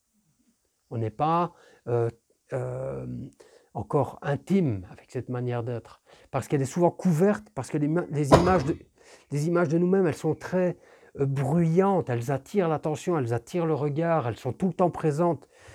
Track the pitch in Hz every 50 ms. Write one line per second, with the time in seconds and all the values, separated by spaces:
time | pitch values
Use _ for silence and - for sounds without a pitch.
0 | _ _ _ _ _ _ _ _ _ _ _ _ _ _ _ _ _ _ 131 117
1 | 113 110 107 - 143 156 165 170 175 170 - - - - - _ _ 120 120 120
2 | 117 113 - - _ _ _ _ _ _ 135 127 127 127 123 131 131 - - 131
3 | 127 - - - - - - - - - _ _ _ _ - 107 101 - - 147
4 | 127 - - - - 151 143 - - - 180 196 175 139 107 95 87 - - -
5 | - _ - 127 120 - 123 123 123 123 120 120 117 123 120 113 - - - -
6 | _ _ - - - _ - 135 101 - 156 139 135 127 - 175 175 170 170 -
7 | - 185 165 147 185 208 208 - - - _ 139 120 - - 151 147 143 156 175
8 | 180 - 147 143 151 135 156 165 175 185 185 175 131 151 - - - - _ _
9 | _ - - - _ _ 135 147 147 170 175 175 175 135 160 170 180 180 190 196
10 | 190 160 131 - - 160 151 156 - - - 185 180 175 - - - - - -
11 | - - - - 139 139 135 135 135 131 156 175 170 160 160 180 190 196 196 175
12 | - - 123 117 117 131 139 131 - - - 208 175 160 156 143 - 160 151 151
13 | - 185 175 156 131 113 120 117 - - - 175 165 160 156 143 147 147 139 151
14 | 170 170 165 156 117 120 - - - 131 123 - 185 190 160 - 185 165 - -
15 | - 156 139 147 175 175 160 - - - _ _ - -